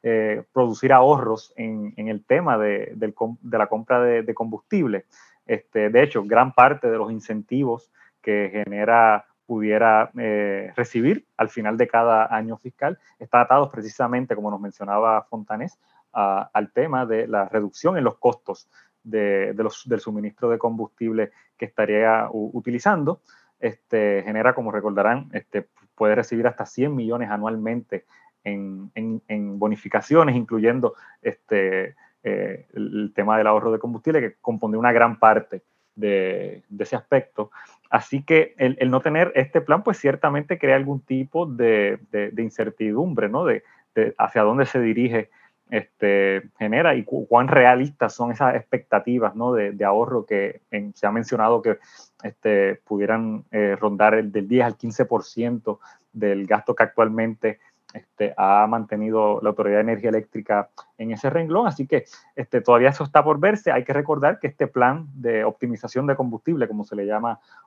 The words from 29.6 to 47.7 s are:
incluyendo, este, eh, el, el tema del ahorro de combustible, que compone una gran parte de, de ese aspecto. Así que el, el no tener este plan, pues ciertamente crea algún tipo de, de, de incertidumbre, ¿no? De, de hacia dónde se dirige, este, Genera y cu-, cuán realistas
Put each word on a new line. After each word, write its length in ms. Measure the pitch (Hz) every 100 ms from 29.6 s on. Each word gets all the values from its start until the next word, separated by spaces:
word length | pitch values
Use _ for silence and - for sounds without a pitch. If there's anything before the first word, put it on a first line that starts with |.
| 107 107 - 110 - 156 151 123
incluyendo, 580 | 110 113 110 131 120 - - _
este, 760 | 120 - _ 104 95 95 95 139 _ _
eh, 440 | - 101 98 95 98
el, 280 | 107 104 107
el 120 | 104
tema 240 | - 104 110
del 100 | 107
ahorro 240 | 107 110
de 80 | 110
combustible, 420 | 123 117 160 156
que 140 | 117 -
compone 360 | - 113 110 110
una 140 | 120
gran 280 | 117 117 113
parte 440 | 110 107 - 95 - _ _ -
de, 680 | 104 98 95 92 98 101 _
de 140 | 101
ese 120 | 104 120
aspecto. 560 | - 135 - - 107 - - _ _
Así 320 | 120 - 139
que 320 | 139 160 160 -
el, 200 | 131 -
el 100 | 127
no 120 | 127
tener 300 | 151 156 175 -
este 260 | 135 165
plan, 220 | 139 156
pues 160 | 208 190
ciertamente 580 | 139 135 151 143 147 180
crea 200 | 139 135
algún 240 | 139 139
tipo 440 | - 131 131 160 170
de, 540 | 120 117 107 101 101 -
de, 200 | 104 104
de 100 | 110
incertidumbre, 880 | 113 - 110 - 110 107 180 113 104
¿no? 160 | 123 139
De, 180 | 110 - _ _
de 220 | - 113 -
hacia 240 | 110 117
dónde 220 | 107 127 127
se 140 | 131
dirige, 500 | 117 110 120 117 107 _ _ _ _
este, 800 | 110 98 _ 104 101 98 98 - _
Genera 380 | 107 117 170 131
y 80 |
cu-, 240 | 104 139 -
cuán 200 | 117 131
realistas 640 | 147 123